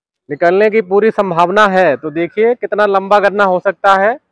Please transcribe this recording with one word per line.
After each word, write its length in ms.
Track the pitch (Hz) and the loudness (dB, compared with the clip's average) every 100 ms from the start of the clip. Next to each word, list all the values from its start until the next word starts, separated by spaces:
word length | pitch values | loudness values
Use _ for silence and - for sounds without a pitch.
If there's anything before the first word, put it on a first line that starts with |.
| _ _ - | _ _ -12
निकलने 420 | 143 170 190 214 | -2 0 2 0
की 100 | 220 | 0
पूरी 280 | 180 202 220 | -2 0 0
संभावना 540 | 214 196 165 175 202 208 | -2 -2 0 0 2 2
है। 280 | 185 175 123 | 2 0 0
तो 140 | 156 | -4
देखिए 420 | 156 170 208 226 247 | -6 -6 -2 -2 -2
कितना 300 | - 202 208 | -4 -2 0
लंबा 300 | 196 196 208 | 0 2 0
गन्ना 240 | 196 202 196 | 2 0 0
हो 140 | 180 | 0
सकता 340 | 196 185 196 190 | -4 -2 0 2
है 220 | 208 262 _ | 0 -4 _